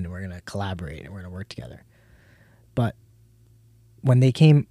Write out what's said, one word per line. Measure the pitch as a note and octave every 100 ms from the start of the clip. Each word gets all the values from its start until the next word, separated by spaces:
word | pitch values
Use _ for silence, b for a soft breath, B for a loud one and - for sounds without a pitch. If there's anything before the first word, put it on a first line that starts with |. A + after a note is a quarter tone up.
and | F2
we're | F2+
gonna | F#2+ F2
collaborate | - G2+ G2 F2+ D#2+ D#2+
and | C#2+
we're | G2
gonna | F2+
work | F2+ G2+
together." | - B1 - b b b b b b b b b
But | - A#2 - _ _ _ _ _ _ _ _ _ _
when | C3 B2+
they | C3
came | - D#3 D3 -